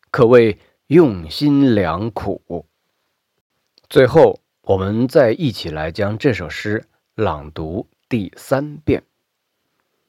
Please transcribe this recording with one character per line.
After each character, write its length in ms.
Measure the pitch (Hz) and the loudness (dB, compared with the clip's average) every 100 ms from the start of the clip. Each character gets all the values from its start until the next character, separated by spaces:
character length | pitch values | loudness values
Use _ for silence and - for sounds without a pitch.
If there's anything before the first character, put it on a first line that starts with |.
| _ | _
可 160 | - 117 | 2 6
谓 320 | 123 113 98 _ _ - | 6 6 0 _ _ 2
用 420 | 160 151 95 78 | 4 4 2 -8
心 440 | - 147 139 139 | -4 0 4 4
良 360 | 104 85 82 113 | 2 0 -4 -6
苦。 560 | - 101 - - 87 - _ _ _ _ _ _ _ _ _ _ _ _ | -8 -8 -10 -10 -12 -12 _ _ _ _ _ _ _ _ _ _ _ _
最 180 | 147 127 | -2 0
后， 340 | 160 120 - _ _ | 4 4 2 _ _
我 140 | - 98 | -4 -2
们 320 | 95 110 127 | -2 -2 0
再 240 | 165 120 | 2 2
一 180 | 113 151 | 0 -4
起 200 | 101 85 | -6 -8
来 200 | 78 80 | -8 -8
将 280 | 85 101 107 | -6 -6 -2
这 160 | 147 | -2
首 160 | 101 78 | -2 -6
诗 340 | - 104 107 - _ _ | -10 -8 -8 -8 _ _
朗 360 | - 92 76 73 | -6 -4 -4 -10
读 360 | 80 80 92 - _ _ | -12 -10 -10 -12 _ _
第 200 | 117 92 - | -6 -6 -12
三 400 | - 135 151 147 | -6 -4 -4 -8
遍。 240 | - 127 - _ _ _ _ _ _ _ _ _ | -4 -4 -6 _ _ _ _ _ _ _ _ _